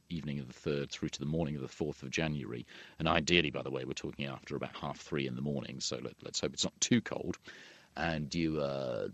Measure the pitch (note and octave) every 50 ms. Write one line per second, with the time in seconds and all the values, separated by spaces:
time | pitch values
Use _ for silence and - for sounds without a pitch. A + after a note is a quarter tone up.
0 | - - F2 D#2+ C#2 D2 C#2+ C#2+ C2+ B1 - - - E2 D2 C#2+ C#2 C2+ - -
1 | - D2 - - C#2 D2 D#2 D#2+ E2 C#2+ D2+ C#2+ C2 B1 - - E2 D2+ C#2 -
2 | C#2 C2 C2 D2+ E2 D#2 D2+ C#2+ B1 G#1+ A#1+ A#1 A#1+ - - - - - - -
3 | D#2+ D#2+ E2 E2+ D2 C#2 E2+ F2 D#2 D2 C2+ C2+ B1+ C2+ C2+ C2 C2 C2 C2+ -
4 | - D#2 - - C#2+ C#2 C2 - - - D2 C2+ C2+ C2+ - - - C#2+ C#2 -
5 | - - D#2 D2 C#2 C2 B1 B1 C#2 D2 C#2+ C2+ - A#1 B1 C#2 - - - A#1+
6 | B1 B1 - - - - - - - C#2+ C2+ - - - - - - - B2+ A#2
7 | - - - B1 - - - - - - - - - - - - - - - C#2+
8 | D2+ E2+ D#2+ D#2 D2+ C2+ E2+ E2+ E2 D#2+ D#2 D2+ C#2+ C#2 C#2 C2+ C2+ B1+ A#1+ G#1+
9 | G1+ G1+